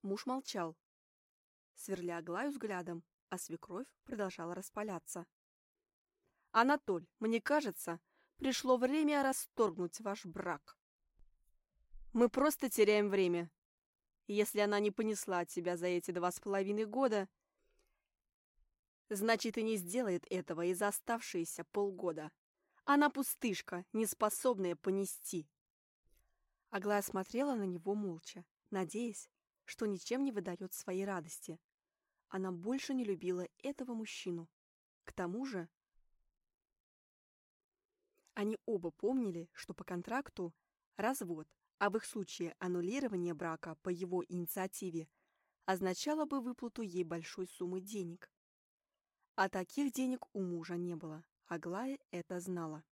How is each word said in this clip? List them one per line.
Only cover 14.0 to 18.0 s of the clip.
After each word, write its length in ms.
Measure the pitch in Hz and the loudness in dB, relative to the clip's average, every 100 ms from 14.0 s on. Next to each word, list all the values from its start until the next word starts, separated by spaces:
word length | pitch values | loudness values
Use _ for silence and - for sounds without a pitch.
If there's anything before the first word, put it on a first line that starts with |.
| _ _ - | _ _ -4
Если 320 | 202 208 202 | 2 2 4
она 200 | 208 208 | 4 4
не 120 | 208 | 2
понесла 480 | 202 220 208 - 185 | 2 0 0 0 0
от 100 | 175 | 0
тебя 260 | - 175 175 | -2 0 0
за 120 | 180 | 2
эти 240 | 175 170 | 0 0
два 200 | 180 175 | 0 0
с 80 | 180 | 0
половиной 460 | 202 196 196 208 220 | -2 0 2 0 0
года, 420 | 233 269 214 190 _ _ _ _ _ _ _ | 2 4 4 0 _ _ _ _ _ _ _